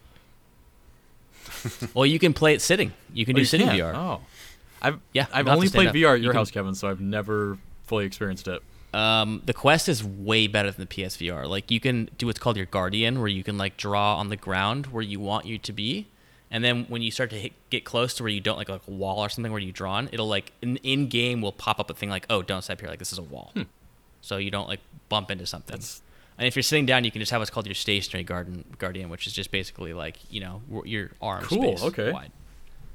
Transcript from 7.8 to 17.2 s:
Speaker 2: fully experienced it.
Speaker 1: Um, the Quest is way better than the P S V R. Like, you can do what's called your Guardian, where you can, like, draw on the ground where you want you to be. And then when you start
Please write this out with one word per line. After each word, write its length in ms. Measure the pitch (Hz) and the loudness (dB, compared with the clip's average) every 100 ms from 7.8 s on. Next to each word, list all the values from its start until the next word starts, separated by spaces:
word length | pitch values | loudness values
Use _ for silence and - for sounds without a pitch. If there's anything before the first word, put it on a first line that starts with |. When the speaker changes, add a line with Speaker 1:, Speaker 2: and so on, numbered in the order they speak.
| - | -2
Speaker 2:
fully 180 | 110 | 0
experienced 440 | 98 - 101 92 95 | 0 -2 -4 -4 -6
it. 140 | 90 - - - | -6 -10 -20 -6
Speaker 1:
Um, 480 | 107 110 110 107 110 | 0 4 4 2 0
the 80 | - | -2
Quest 360 | - 139 156 - | 2 4 6 4
is 140 | 120 | 0
way 440 | 104 98 101 110 107 | -2 -4 2 4 6
better 240 | 107 101 | 4 0
than 100 | 92 | -2
the 60 | 92 | -8
P 180 | - | -6
S 120 | 92 - | -6 -4
V 140 | 85 | -4
R. 160 | 80 69 | -4 -4
Like, 240 | 98 - | -4 0
you 100 | 117 | 2
can 280 | 131 123 113 - | 2 2 -2 -4
do 80 | 120 | -4
what's 120 | - | 0
called 180 | 120 104 | 0 0
your 100 | 92 | -2
Guardian, 520 | 98 92 104 113 131 | -2 0 2 2 2
where 80 | 107 | 0
you 160 | 95 | -2
can, 140 | 98 101 | -2 -2
like, 180 | 98 - | -4 -4
draw 400 | 101 101 104 87 | -2 2 4 2
on 120 | 101 | -2
the 60 | 104 | -4
ground 500 | 95 95 101 135 139 | -2 0 0 0 -4
where 160 | 113 | -6
you 180 | 104 101 | -6 -6
want 240 | 101 107 101 | -2 -4 -4
you 120 | 110 | -8
to 140 | - | -8
be. 340 | 104 107 190 208 _ _ _ _ | -6 -4 -4 -8 _ _ _ _
And 120 | 113 | 0
then 200 | 123 120 120 | 2 2 -2
when 140 | 117 | -4
you 80 | 113 | -4
start 200 | - | -2